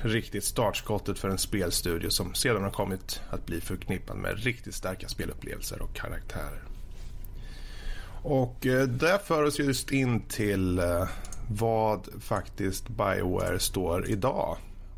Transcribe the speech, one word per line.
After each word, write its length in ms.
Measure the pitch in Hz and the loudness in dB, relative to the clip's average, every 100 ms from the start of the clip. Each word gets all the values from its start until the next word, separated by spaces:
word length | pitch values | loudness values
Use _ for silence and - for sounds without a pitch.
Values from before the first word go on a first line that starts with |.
riktigt 420 | 117 110 - 101 | 2 0 0 -4
startskottet 760 | - - 107 - - 104 - 95 | -2 2 2 2 0 -2 0 -2
för 100 | 98 | 0
en 80 | 95 | 0
spelstudio 720 | - 104 87 - 87 82 85 | 2 2 2 2 0 0 0
som 240 | - 87 | 0 0
sedan 300 | - 135 104 | 0 2 2
har 60 | 98 | 2
kommit 520 | - 95 92 - - - | 0 0 -2 -4 -6 -4
att 160 | 95 - | -4 -2
bli 160 | 85 | -2
förknippad 560 | - 92 - 92 - 98 | -2 -4 -2 -2 -4 -4
med 260 | 92 95 | -2 0
riktigt 320 | 120 - - - | 0 -2 -6 -4
starka 320 | 92 95 - | -4 -4 -6
spelupplevelser 760 | - 82 - - - - - | -4 -4 -4 -8 -6 -6 -4
och 140 | - - | -4 -4
karaktärer. 680 | - 80 - - 71 69 - - - - - - - - - - - - - - - - | -4 -6 -4 -4 -4 -6 -8 -8 -8 -8 -8 -8 -8 -8 -10 -10 -10 -6 -6 -6 -6 -6
Och, 420 | 165 135 123 - 131 | 2 2 2 0 4
eh, 220 | 127 135 | 4 4
det 320 | 123 160 196 - | 4 4 4 4
för 180 | 160 | 4
oss 160 | 147 143 | 4 4
just 320 | 139 127 - | 2 2 2
in 300 | 135 127 113 | 2 4 4
till, 580 | - - 104 98 92 90 | 0 0 2 4 4 4
eh, 280 | 87 87 90 - - - - | 4 4 0 -2 -6 -4 -2
vad 580 | 104 113 113 110 107 - - | 0 2 4 4 2 -2 -8
faktiskt 680 | - 104 - - 98 95 - | -2 -2 -2 -2 -2 -2 -4
BioWare 720 | 104 98 95 92 92 90 92 | 0 2 4 2 2 2 2
står 500 | - 98 87 90 - | 2 2 2 2 0
idag 480 | 104 127 - - 82 - - - | 0 2 2 0 -2 -8 -12 -12